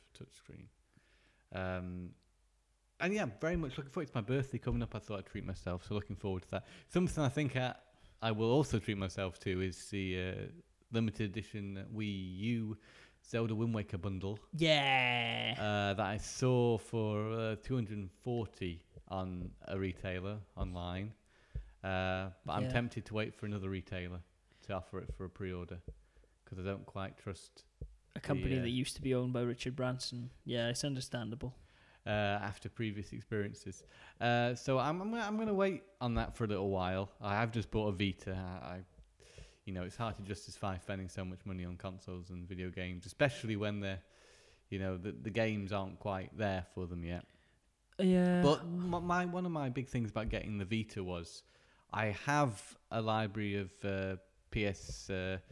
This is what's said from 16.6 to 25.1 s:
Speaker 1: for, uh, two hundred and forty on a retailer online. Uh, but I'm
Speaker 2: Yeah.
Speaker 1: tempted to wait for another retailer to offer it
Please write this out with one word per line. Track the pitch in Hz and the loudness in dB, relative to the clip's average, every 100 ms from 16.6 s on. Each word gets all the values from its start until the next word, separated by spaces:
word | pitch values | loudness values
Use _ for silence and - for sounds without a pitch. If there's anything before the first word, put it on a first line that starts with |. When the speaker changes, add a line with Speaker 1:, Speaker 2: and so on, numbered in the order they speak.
| 120 113 | 6 4
Speaker 1:
for, | - 113 107 104 110 | 2 0 2 2 0
uh, | 113 113 107 | 0 0 0
two | - 127 | 0 0
hundred | 107 107 | 0 -2
and | 92 - | -6 -6
forty | - 120 104 - 92 82 - - - | -2 -2 -2 -2 -4 -4 -10 -18 -6
on | 95 92 90 87 - - | -4 -2 -4 -6 -8 -6
a | 98 | -2
retailer | 95 - 98 90 95 107 95 - | 0 -2 -4 -2 -4 -6 -8 -4
online. | 92 90 87 92 104 - _ _ _ - - - | -4 -2 -4 -4 -6 -10 _ _ _ -10 -10 -6
Uh, | 95 92 92 92 95 90 | -2 2 2 0 -2 -6
but | - | -2
I'm | 78 | 0
Speaker 2:
Yeah. | 127 | 2
Speaker 1:
tempted | 120 120 - - | 2 0 -4 -4
to | |
wait | 107 110 | -2 -2
for | - 107 | -4 -4
another | 104 95 | -2 -2
retailer | 95 - 92 90 90 - _ _ - | -4 -4 -6 -6 -8 -12 _ _ -16
to | - | -6
offer | 95 - 92 | -6 -4 -8
it | 92 | -6